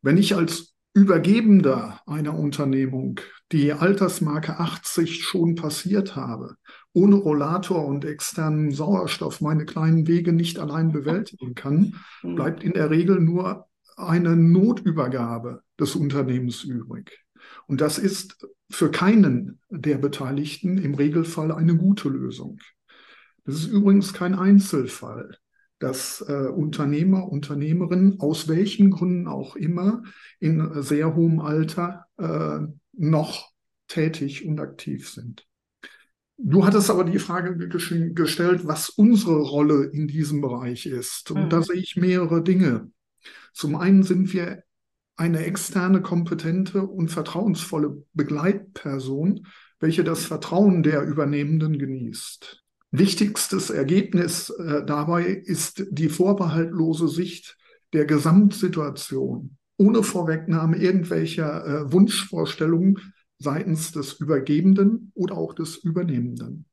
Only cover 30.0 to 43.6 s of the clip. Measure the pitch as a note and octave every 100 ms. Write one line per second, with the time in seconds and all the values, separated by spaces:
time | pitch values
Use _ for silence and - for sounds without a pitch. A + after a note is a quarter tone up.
30 | - - - _ D#3+ D#3+ D#3 D#3 C#3 D3
31 | D#3+ D#3+ E3+ D#3+ D3+ D#3 D#3 - F3 F#3+
32 | _ - E3 D#3+ D#3 D3+ D3+ - _ C4
33 | D3+ D#3 E3+ - - _ _ _ _ -
34 | D#3+ D#3+ C#3 C#3 - D3+ - - - C3+
35 | - - A#2+ - _ _ _ _ - _
36 | _ _ _ _ A#3 E3 F#3 G#3 G3 F3+
37 | E3+ F#3+ - F3+ F#3 F3 F3 F3 - E3+
38 | E3 E3 D#3 - F3 F3+ D#3 D3+ - -
39 | G#3+ A3+ F#3 D#3 C#3+ C#3+ D3 D3 C#3 C#3+
40 | D3+ D3+ D3 D3 C3+ A#2+ B2 A#2+ - B2
41 | A#2+ - - D3+ D#3 E3 E3 F3+ F#3 -
42 | F3+ F3+ E3 E3 E3 F#3 E3+ A#2 - _
43 | _ _ - - - -